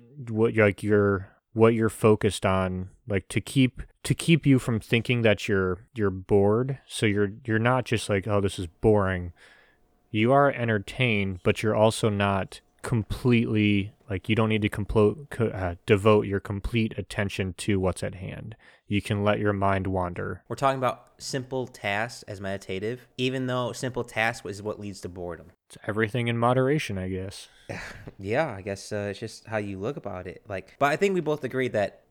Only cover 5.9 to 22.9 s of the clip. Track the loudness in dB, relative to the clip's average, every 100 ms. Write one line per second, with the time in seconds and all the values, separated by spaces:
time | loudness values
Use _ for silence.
5.9 | -2 -2 -2 2 4 4 2 0 -6 -10
6.9 | -2 0 2 0 -2 -2 2 2 2 0
7.9 | -2 0 -2 0 0 0 -2 -8 _ 4
8.9 | 4 4 0 -6 -12 -20 -20 _ _ _
9.9 | _ _ 0 4 4 4 2 0 0 -2
10.9 | -2 0 2 -2 -2 0 0 2 4 4
11.9 | 4 0 2 0 0 -2 -10 _ _ -2
12.9 | -2 -2 -2 2 4 4 4 4 4 0
13.9 | -8 -8 -6 -2 0 2 2 0 -2 -2
14.9 | 4 4 2 -8 -4 -4 -2 -6 -4 2
15.9 | 4 6 4 4 -2 -4 -6 -2 0 -2
16.9 | -4 -8 -4 -4 -2 -6 -4 -2 0 0
17.9 | -2 -6 -10 -12 -12 -14 -16 _ _ -4
18.9 | -4 -2 0 2 2 2 2 2 0 0
19.9 | -2 -4 -6 -8 -8 -10 -2 -2 0 -2
20.9 | -4 -12 -18 -8 -8 -6 -6 -8 -8 -4
21.9 | -2 -4 -8 -14 -10 -8 -8 -8 -6 -6